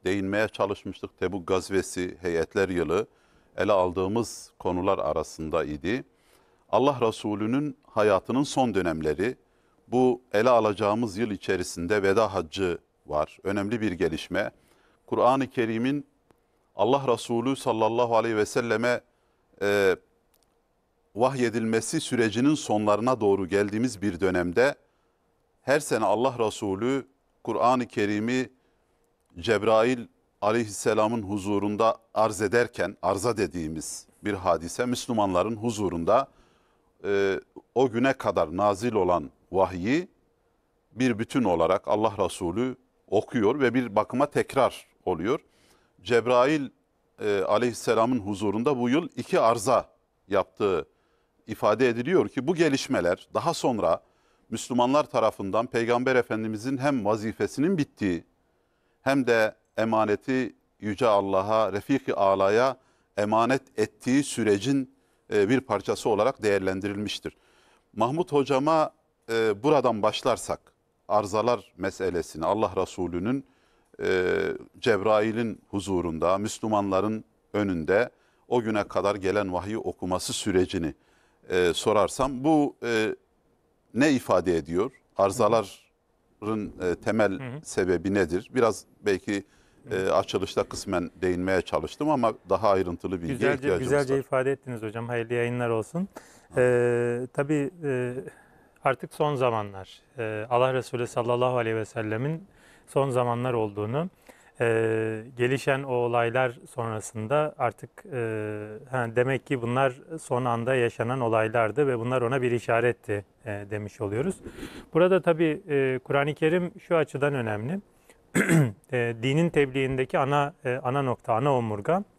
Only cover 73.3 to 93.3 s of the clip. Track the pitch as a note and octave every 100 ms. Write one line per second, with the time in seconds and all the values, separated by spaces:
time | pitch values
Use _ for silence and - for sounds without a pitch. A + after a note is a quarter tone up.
73.3 | C#3 - _ _ _ _ - F#2+ F#2 F2+
74.3 | F2+ E2+ - - - B2 G#2 G#2 G#2+ A2
75.3 | A2 A#2 F#2+ _ G2+ F#2 F#2 E2+ D#2+ E2+
76.3 | F#2+ G#2+ - A2+ G#2+ G2+ F#2+ G2+ A2 -
77.3 | _ _ G2+ G2+ F2 D2+ G2 A#2+ _ _
78.3 | _ _ B2 A2 G#2+ F#2+ G2 F#2+ G#2 F#2
79.3 | G2+ G2 F2+ F#2 A2 - - F#2 F#2 -
80.3 | - - F#2 F2+ F#2+ E2 - _ _ _
81.3 | _ - F#2 F2+ E2 - G#2 F2+ - C3
82.3 | B2+ C#3 D#3 C#3+ - A#2 A2+ G#2+ - _
83.3 | _ _ _ _ _ _ A2 D3+ C3 -
84.3 | F#2+ F2 E2 D2+ E2+ A2+ _ _ - G2
85.3 | G2 G#2+ A2+ G2 - _ _ _ _ _
86.3 | _ G#2+ A2 F#2+ D#2+ F2+ E2+ G#2+ G#2+ G#2
87.3 | F#2+ C3 C3+ - - C#3 F3+ G2 G2+ F2
88.3 | F2 A2+ - A#2 G2 - _ G#2 F#2 -
89.3 | G2+ - _ _ _ - F#2+ F#2+ E2+ G2
90.3 | G2+ F#2+ - G2 - - F#2 F2 - F#2
91.3 | F2+ F#2 F#2 - D#2 D#2 - D3+ D3 A#2
92.3 | - - F#2+ G#2 F#2+ F2+ E2+ F2+ F2+ E2